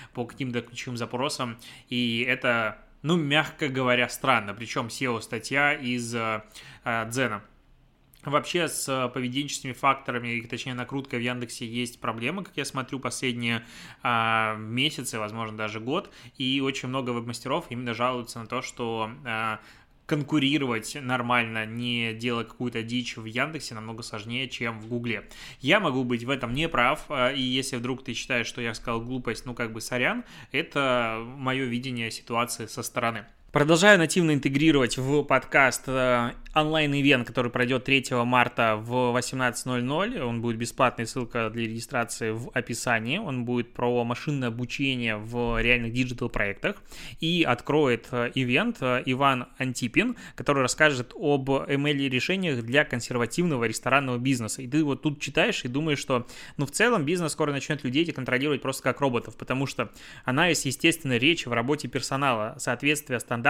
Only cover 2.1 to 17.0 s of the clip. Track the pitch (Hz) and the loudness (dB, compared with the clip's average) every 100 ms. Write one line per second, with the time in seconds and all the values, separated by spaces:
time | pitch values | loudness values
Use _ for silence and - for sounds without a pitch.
2.1 | 117 123 131 127 117 110 - - - 143 | 2 2 2 2 2 0 -4 -16 -6 0
3.1 | 175 143 151 147 - 147 131 127 123 120 | 2 4 2 2 -2 -2 2 4 4 2
4.1 | - 139 117 101 101 113 143 117 - 131 | 0 2 4 2 -8 -6 -4 -4 -2 -2
5.1 | 113 - 113 - 139 143 151 123 123 117 | -2 -4 -8 -2 2 2 2 -2 -4 -2
6.1 | 117 113 107 - - - - 123 113 113 | -2 -2 -2 -6 -20 -20 -8 -2 -2 -2
7.1 | 123 120 104 - _ _ _ _ _ _ | 0 0 -2 -8 _ _ _ _ _ _
8.1 | - 143 143 131 175 151 - - 131 123 | -12 0 0 2 0 0 -2 -2 -2 -2
9.1 | 131 123 131 143 - 135 120 139 131 - | -2 -2 -4 -4 -6 -8 0 2 2 -2
10.1 | 123 120 117 113 120 131 123 117 139 135 | -4 -2 -4 -4 -8 -6 -6 -4 -6 -4
11.1 | 120 123 123 117 - 117 120 120 - 123 | -2 -2 -2 -6 -8 -6 -4 -4 -4 -4
12.1 | 113 123 190 170 - 139 135 123 135 123 | -2 -4 -4 -6 -6 -4 -6 -6 -6 -4
13.1 | - 131 120 120 113 - - - - 127 | -2 -2 -2 -2 -2 -6 -16 -18 -6 0
14.1 | 117 113 113 110 107 110 120 147 143 123 | 2 4 2 2 -2 -4 -2 0 -2 -6
15.1 | 110 107 113 110 110 107 110 117 170 - | -6 -6 -6 -8 -6 -6 -4 -4 -4 -4
16.1 | - - - 131 135 135 135 127 131 | -16 -18 -4 -2 0 0 -2 -4 -4